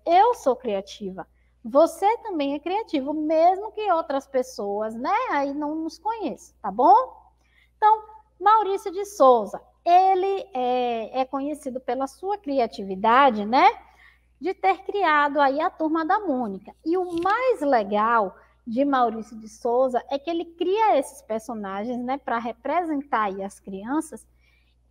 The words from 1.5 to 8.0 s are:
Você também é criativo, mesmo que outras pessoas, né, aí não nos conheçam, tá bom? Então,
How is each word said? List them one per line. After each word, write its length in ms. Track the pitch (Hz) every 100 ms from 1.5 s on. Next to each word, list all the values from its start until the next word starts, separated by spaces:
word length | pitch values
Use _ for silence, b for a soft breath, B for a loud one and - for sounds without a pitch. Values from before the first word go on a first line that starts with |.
| _ 226
Você 520 | 269 320 320 392 466
também 340 | 440 330 277
é 60 | 294
criativo, 540 | 339 403 440 294 269
mesmo 580 | 311 302 320 339 381 427
que 200 | 427 427
outras 360 | 330 320 277 -
pessoas, 680 | 262 254 - 202 202 220
né, 240 | 226 294 427 494
aí 220 | 294 277
não 220 | 285 294 320
nos 220 | 320 -
conheçam, 580 | 427 453 311 - - _
tá 100 | 214
bom? 460 | 202 302 440 508 - _ _ _ _ _ -
Então, 280 | 427 427